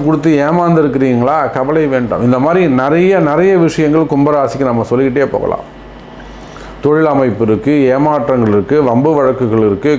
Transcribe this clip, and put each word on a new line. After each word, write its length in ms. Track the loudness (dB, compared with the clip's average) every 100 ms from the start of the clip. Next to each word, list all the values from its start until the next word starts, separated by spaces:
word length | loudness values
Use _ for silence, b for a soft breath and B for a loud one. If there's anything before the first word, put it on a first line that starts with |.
கொடுத்து 260 | 0 0 2 2
ஏமாந்துருக்கிறீங்களா? 920 | 2 0 2 2 2 0 0 0 0 0 -2 -2
கவலை 260 | -2 0 0
வேண்டாம். 280 | -2 -2 -2 0
இந்த 100 | 2
மாதிரி 180 | 2 2 2 0
நிறைய, 380 | 0 2 2 2 2
நிறைய 240 | 2 2 2
விஷயங்கள் 540 | 2 0 0 0 0
கும்பராசிக்கு 580 | 0 2 2 0 -2 -2
நம்ம 160 | -2 -2
சொல்லிக்கிட்டே 360 | 0 0 0 -2
போகலாம். 320 | -2 -4 -6 -10 -20 -20 -20 -20 -20 B B B B B -6
தொழில் 260 | 0 2 2
அமைப்பு 300 | 2 0 0 0
இருக்கு, 260 | 0 0 2 2 2
ஏமாற்றங்கள் 580 | 0 0 0 0 2 0
இருக்கு, 220 | 0 0
வம்பு 280 | 2 2 2 2
வழக்குகள் 480 | 0 0 0 0 0
இருக்கு, 220 | 0 -2